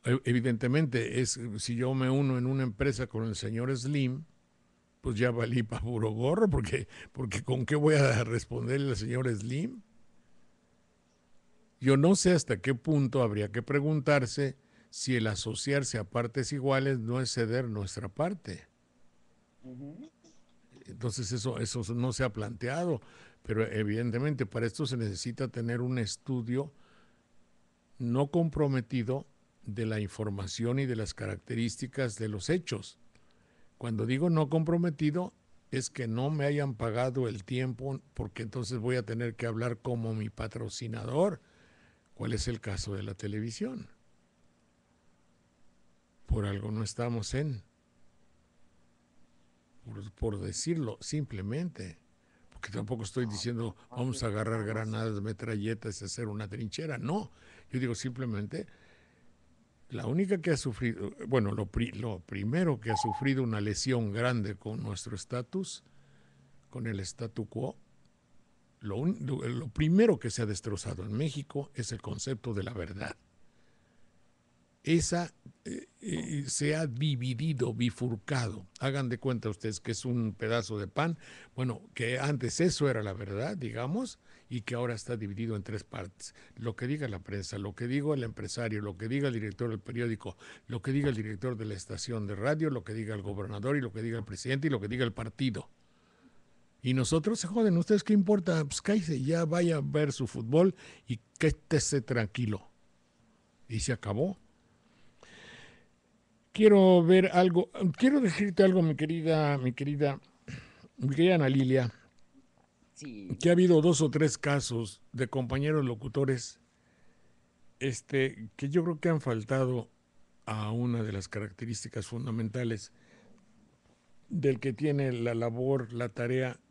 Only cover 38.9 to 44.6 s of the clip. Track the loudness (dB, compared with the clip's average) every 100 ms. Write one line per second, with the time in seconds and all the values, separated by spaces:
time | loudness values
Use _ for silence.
38.9 | 0 -2 -4 -4 -2 -4 -2 -2 -4 -4
39.9 | -2 -2 -2 -4 -6 -8 -6 -8 -8 -8
40.9 | -6 -2 2 2 0 _ _ -20 _ _
41.9 | _ _ -6 -4 -2 -2 -4 -6 -6 -4
42.9 | -6 -8 -6 -6 -4 -6 -6 -6 -6 -14
43.9 | -20 _ _ _ _ _ _